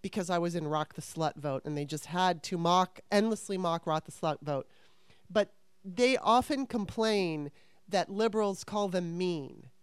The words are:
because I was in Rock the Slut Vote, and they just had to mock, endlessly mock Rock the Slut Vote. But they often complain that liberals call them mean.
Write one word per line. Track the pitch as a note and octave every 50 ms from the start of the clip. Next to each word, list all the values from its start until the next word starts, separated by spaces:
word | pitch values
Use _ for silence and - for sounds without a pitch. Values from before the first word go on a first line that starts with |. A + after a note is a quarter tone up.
| -
because | F#3+ - G#3+ F3 E3+
I | F3+
was | F3 F3 F3 E3+
in | F3 D#3
Rock | D3 D3+ D3+ D3+ - -
the | -
Slut | - - - D#3+ D#3+ D3+ -
Vote, | - C#3+ D3 C3+ C3 -
and | D3 D3+
they | D3 C#3+
just | C#3 D#3 D3+ -
had | - E3 F3+ F#3 F#3 F3+ D#3 -
to | - F#3 E3+
mock, | E3 E3+ F3+ F#3 F#3 F3+ - - - -
endlessly | G3+ G3+ G#3 A3+ - - - - G3
mock | F#3 F#3 E3+ E3 E3+ -
Rock | E3+ D#3 D#3 -
the | -
Slut | - - - D#3+ D3 - -
Vote. | D3+ C#3+ C3+ - - - - - - - - - - - - -
But | - F3+ G#3+ G3+ - - _ - - - - -
they | G3 F3+ A3 B3 B3+ C4
often | - - - A3+ B3+ B3 - D4+ C4+ C4+
complain | - - A3+ G3+ - - A3+ A3 A3 G#3+ G3+ F#3+ E3+ D#3+ D3+ D3 C#3+ - - - - - - - -
that | F#3+ F#3 E3+ -
liberals | G3 G3+ A3 A3+ G3+ A3 G#3+ G3+ F#3+ - -
call | - G3+ G#3+ G3+ G3
them | F3 F#3 F3 E3 E3+
mean. | F3 F#3 F3+ E3+ D#3 C3+ - - - - B2+ - -